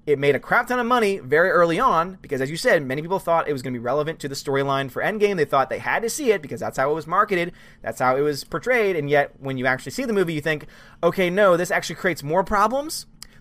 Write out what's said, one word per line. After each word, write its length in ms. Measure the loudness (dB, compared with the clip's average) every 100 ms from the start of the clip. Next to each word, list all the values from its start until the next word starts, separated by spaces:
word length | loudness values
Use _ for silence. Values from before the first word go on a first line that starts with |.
| -2
it 140 | 2
made 160 | 2 0
a 40 |
crap 280 | 2 0 0
ton 120 | -2
of 60 | 2
money 340 | 2 2 -2
very 300 | 0 4 4
early 300 | 4 4 4
on, 380 | 2 2 0 -8
because 200 | -6 -4
as 80 | -4
you 80 | -2
said, 280 | 2 2 2
many 160 | -6
people 180 | -4 -4
thought 280 | 0 0 0
it 60 |
was 80 | -4
gonna 120 | -4
be 60 | -6
relevant 400 | -2 -2 -2 -6
to 100 | -8
the 60 | -8
storyline 540 | -2 0 0 -2 -2
for 120 | -4
Endgame. 360 | -4 0 0 0
They 80 | 2
thought 240 | 2 0
they 100 | -2
had 220 | -2 -2
to 60 | -2
see 220 | -2 0
it 100 | 0
because 180 | -2 -8
that's 180 | -6 -2
how 140 | 0
it 40 | -2
was 120 | 0
marketed, 440 | 0 2 0 -2 -8 -20 -12
that's 180 | -10 0
how 160 | 2 2
it 60 |
was 220 | 0 -2
portrayed, 520 | -6 -6 0 0 2 0
and 140 | 2
yet 240 | 2 2 -6
when 180 | -8 -2
you 80 | 0
actually 260 | -2 -4
see 140 | -6 -2
the 80 |
movie, 200 | 0 0
you 80 | -2
think, 240 | -2 -4 -8 -20 -20 0
"Okay, 260 | 0 2 0
no, 280 | 4 6 4
this 140 | 2
actually 240 | -2 -4 -4
creates 280 | -4 -4
more 200 | -2 0
problems." 640 | 2 2 2 0 -6 -10 -14 -20 -20 -12